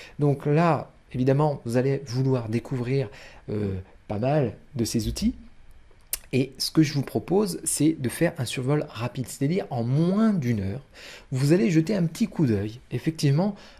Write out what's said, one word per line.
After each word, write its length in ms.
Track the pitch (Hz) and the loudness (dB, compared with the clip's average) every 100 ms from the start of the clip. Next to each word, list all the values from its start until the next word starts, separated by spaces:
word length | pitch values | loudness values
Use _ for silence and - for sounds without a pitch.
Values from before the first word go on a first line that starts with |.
| - - | -14 0
Donc 260 | 147 139 147 | 0 2 2
là, 460 | 147 170 135 - - - | 4 4 2 -2 -18 -8
évidemment, 480 | 123 127 135 151 139 117 | 0 2 4 2 0 -2
vous 120 | 120 | 0
allez 240 | 135 135 139 | 2 0 -2
vouloir 440 | 123 131 127 110 | 0 2 0 0
découvrir, 600 | 113 - 131 120 139 123 - - - - | -4 -4 -6 -2 -2 -2 -8 -20 -16 -6
euh, 260 | 107 101 92 - - - | -4 -2 -4 -10 -16 -8
pas 120 | 104 | -2
mal 340 | 127 151 120 - - 127 | 0 2 0 -4 -10 -4
de 100 | 110 | -2
ces 220 | 117 110 | 0 -2
outils. 280 | - 220 - - - - - - - - - - | -2 -2 -2 -14 -20 -20 -20 -20 -20 -10 -10 -2
Et 180 | 131 139 - | 0 0 -4
ce 140 | - | 0
que 120 | 165 | 4
je 100 | 147 | 4
vous 100 | 143 | 2
propose, 560 | 123 113 - 185 208 - | -2 -4 0 0 0 -2
c'est 320 | - - 147 160 | -4 2 2 2
de 100 | 120 | -4
faire 240 | - 170 - | 0 0 0
un 80 | 120 | -6
survol 400 | - 127 147 - | -4 0 0 -2
rapide, 380 | 104 117 135 117 | -6 -6 -6 -8
c'est-à-dire 380 | - 139 185 - | -2 0 0 -2
en 140 | 120 | -4
moins 500 | 117 139 170 202 220 | 0 2 2 4 2
d'une 260 | 196 120 110 | 2 0 0
heure, 220 | 92 117 - - - - - | -2 -6 -12 -20 -20 -18 -6
vous 220 | 131 143 | 0 4
allez 180 | 175 220 | 4 4
jeter 240 | 160 160 208 | 2 2 0
un 100 | 165 | 0
petit 220 | - 226 | 0 -2
coup 180 | - 143 | 2 2
d'œil, 340 | 101 107 117 - | 2 -2 -8 -8
effectivement, 640 | 127 - 160 147 139 202 202 - | -4 -4 0 2 4 2 -4 -14